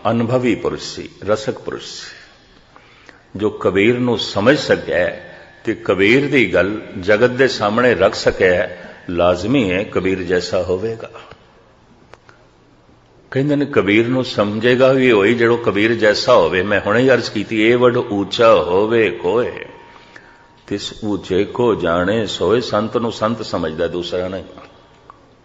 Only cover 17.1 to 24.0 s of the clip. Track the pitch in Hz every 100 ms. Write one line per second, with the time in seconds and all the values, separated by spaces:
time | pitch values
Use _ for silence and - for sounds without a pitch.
17.1 | 120 - 107 98 110 110 120 123 120 104
18.1 | 101 95 117 113 101 87 92 110 117 104
19.1 | 90 87 110 101 82 - - - - -
20.1 | - - - _ _ - 101 - - 107
21.1 | 98 - 92 101 - 120 95 85 85 90
22.1 | 113 104 - 87 117 113 107 107 117 113
23.1 | - 110 113 107 95 82 80 82 87